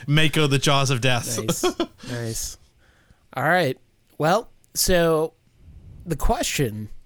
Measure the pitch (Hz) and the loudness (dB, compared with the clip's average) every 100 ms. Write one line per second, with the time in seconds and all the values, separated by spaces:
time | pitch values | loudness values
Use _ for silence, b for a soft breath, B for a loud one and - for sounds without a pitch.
0 | - 147 156 156 151 139 - 139 135 127 | 0 2 4 2 2 2 2 2 2 2
1 | 131 120 - 117 110 - 359 - 330 - | 2 0 -2 -4 -4 -2 -2 -2 -6 -10
2 | 123 120 117 113 - - _ _ b b | -10 -8 -6 -8 -10 -12 _ _ b b
3 | b b _ - 135 180 147 - _ _ | b b _ -4 0 2 0 -4 _ _
4 | _ - 151 202 - _ _ - - 180 | _ -2 0 0 -2 _ _ -4 2 4
5 | 165 160 160 - _ _ - - - - | 4 2 -2 -8 _ _ -20 -20 -20 -16
6 | - 156 - 262 285 - 123 107 107 - | -8 -2 0 0 -2 -2 -2 -4 -12 -14